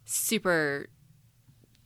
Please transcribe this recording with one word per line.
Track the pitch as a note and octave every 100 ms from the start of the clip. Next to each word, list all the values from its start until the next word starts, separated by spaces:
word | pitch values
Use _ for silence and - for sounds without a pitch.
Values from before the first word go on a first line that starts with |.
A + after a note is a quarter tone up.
| -
super | - - A3 - E3+ D3 C#3 - - - - - _ - - - _